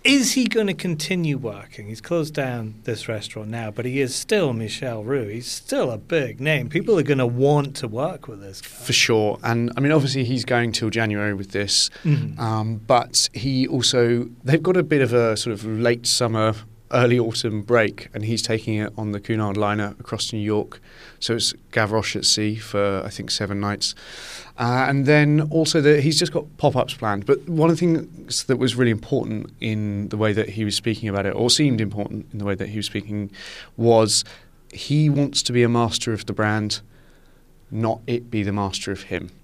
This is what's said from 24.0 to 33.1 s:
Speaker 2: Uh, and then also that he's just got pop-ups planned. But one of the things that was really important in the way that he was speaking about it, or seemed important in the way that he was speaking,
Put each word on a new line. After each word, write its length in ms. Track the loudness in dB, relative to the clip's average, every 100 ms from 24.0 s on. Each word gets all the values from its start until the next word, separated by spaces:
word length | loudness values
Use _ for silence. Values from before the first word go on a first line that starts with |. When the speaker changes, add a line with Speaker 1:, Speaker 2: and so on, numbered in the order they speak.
| -18 -16 -16 -16 -16 -4
Speaker 2:
Uh, 280 | 0 2 2
and 180 | 2 4
then 440 | 6 6 4 4
also 300 | 0 2 4
that 180 | 6 6
he's 160 | 4 2
just 140 | 0
got 140 | -2 -6 0
pop-ups 360 | 2 2 -2
planned. 320 | -2 -2 -2 2
But 220 | 2 2
one 200 | 2 4
of 60 | 4
the 20 |
things 680 | 2 2 -2 -16 -6 -6 0
that 100 | 2
was 200 | 2 4
really 140 | 2
important 600 | 2 0 -2 -2 -6 -8 -6
in 480 | -4 -2 -2 -4 -4
the 80 | 0
way 140 | 2
that 160 | 2 -2
he 140 | -2
was 120 | -2 -2
speaking 340 | -2 -2 -2
about 160 | -2 -2
it, 100 | 0
or 140 | 2
seemed 320 | 4 2 2
important 440 | -2 -4 -6 -8 -10
in 80 | -6
the 60 | -4
way 100 | -4
that 140 | -4
he 80 | -6
was 80 | -6
speaking, 460 | -8 -6